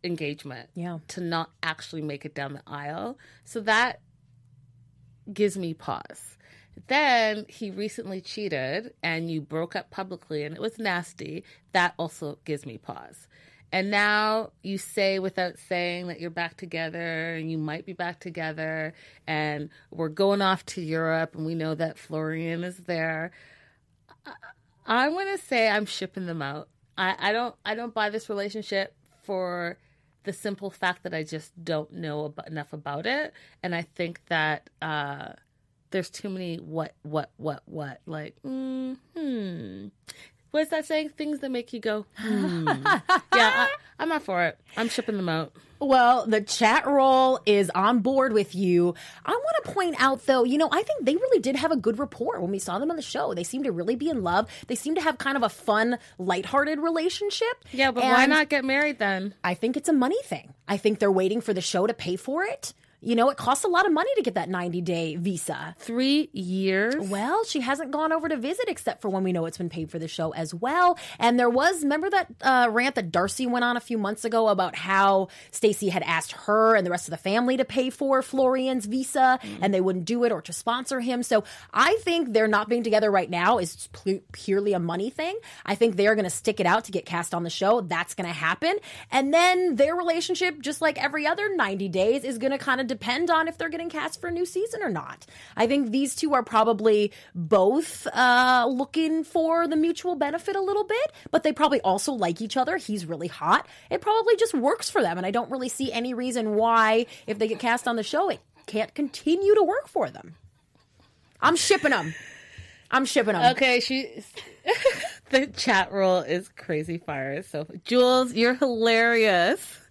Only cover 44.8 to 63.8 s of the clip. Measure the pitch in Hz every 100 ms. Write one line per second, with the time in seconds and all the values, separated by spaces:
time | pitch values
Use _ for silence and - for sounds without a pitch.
44.8 | 226 - 240 208 180 160 156 - _ -
45.8 | 285 262 240 247 220 220 208 - 220 269
46.8 | 262 285 269 262 262 262 - 202 190 180
47.8 | 202 240 202 269 262 214 196 180 190 175
48.8 | 175 170 - - - 466 587 640 - 403
49.8 | 359 302 269 269 - 262 247 294 320 311
50.8 | 440 605 262 320 523 440 247 269 311 302
51.8 | 208 220 277 - 240 480 175 196 196 185
52.8 | 294 330 - - - 180 175 254 277 175
53.8 | 175 240 294 277 170 180 220 - - 240
54.8 | 294 330 311 294 277 277 226 - - 208
55.8 | 226 240 - _ 185 180 190 269 294 311
56.8 | 330 330 330 - 403 - 453 508 - 254
57.8 | 269 240 262 254 269 302 302 285 262 269
58.8 | 302 285 202 190 196 - 180 180 226 269
59.8 | - 302 254 427 - 156 - - - 202
60.8 | 214 214 202 190 190 220 233 190 170 185
61.8 | 208 226 - 185 - 294 403 - - -
62.8 | _ _ - 185 247 277 - 277 415 349